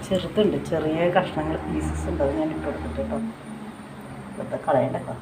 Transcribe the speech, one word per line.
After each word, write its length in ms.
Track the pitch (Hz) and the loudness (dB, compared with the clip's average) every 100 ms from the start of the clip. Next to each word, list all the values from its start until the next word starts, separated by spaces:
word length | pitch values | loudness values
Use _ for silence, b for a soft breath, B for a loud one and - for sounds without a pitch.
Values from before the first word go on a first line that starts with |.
| - | 2
ചെറുതുണ്ട്, 500 | 190 180 - 202 143 - | 0 2 4 4 4 0
ചെറിയ 380 | 165 156 160 175 185 | 0 2 4 4 4
കഷ്ണങ്ങൾ, 420 | 180 - 156 160 - | 2 0 0 -2 0
പീസസ് 360 | 156 151 - 160 | 0 0 0 -2
ഉണ്ട്, 100 | 151 139 | 2 2
അത് 100 | 156 | 2
ഞാൻ 80 | 156 160 | 0 0
ഇട്ട് 100 | 151 | -4
കൊടുക്കട്ടെ 340 | 123 120 127 | -4 -4 -4
കേട്ടോ. 160 | - 113 113 - - - - - - - - - - | -2 -2 -4 -8 -12 -12 -12 -12 -14 -12 -12 -12 -10
ഇതൊക്കെ 240 | - - - - | -8 -4 -2 2
കളയണ്ടല്ലോ. 480 | 156 - - - - | 4 4 0 -4 -8